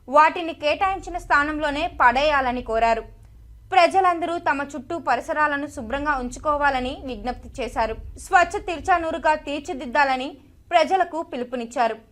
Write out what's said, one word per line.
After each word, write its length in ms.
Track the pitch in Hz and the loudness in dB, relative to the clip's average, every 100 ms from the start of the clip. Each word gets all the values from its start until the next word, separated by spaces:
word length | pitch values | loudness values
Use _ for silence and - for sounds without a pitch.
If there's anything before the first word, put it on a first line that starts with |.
| - | 0
వాటిని 460 | 277 311 320 330 | 4 4 4 -4
కేటాయించిన 640 | 320 294 320 392 381 381 339 | -4 -2 0 0 -2 -6 -10
స్థానంలోనే 800 | - 302 294 302 302 285 339 - | 0 2 2 -2 -2 -2 -4 2
పడేయాలని 600 | 247 240 302 285 254 247 | 4 4 4 2 0 -2
కోరారు. 420 | 247 226 233 226 - - - - - - - | -2 0 2 2 -4 -16 -20 -20 -20 -20 0
ప్రజలందరూ 680 | 381 330 370 370 339 330 339 | 4 6 6 4 2 -2 -2
తమ 280 | 339 277 285 302 | -2 -2 -4 -8
చుట్టూ 220 | 247 339 | -8 -6
పరిసరాలను 680 | 285 240 240 302 302 285 294 | 0 -2 0 0 2 0 -4
శుభ్రంగా 500 | 294 220 277 294 277 | -8 -6 -4 -2 -2
ఉంచుకోవాలని 840 | 247 269 311 294 285 262 254 302 | -4 -4 -2 2 2 2 -2 -6
విజ్ఞప్తి 580 | 285 233 233 247 233 - | -10 -8 -8 -8 -12 -8
చేశారు. 340 | 226 262 220 220 - - | -6 -2 -2 -4 -12 -16
స్వచ్ఛ 440 | - 370 349 403 - | 2 4 4 0 -6
తిరుచానూరుగా 680 | 330 339 349 320 269 311 | -6 0 0 0 -2 0
తీర్చిదిద్దాలని 1040 | 311 311 294 294 359 277 262 277 262 269 285 - - - | 0 -2 -8 -8 -8 -2 2 2 0 -4 -10 -20 -20 0
ప్రజలకు 520 | 339 302 381 349 311 | 2 4 2 0 -2
పిలుపునిచ్చారు. 720 | 320 269 240 247 233 262 226 220 - | -8 -8 -6 -6 -6 -2 0 -2 -12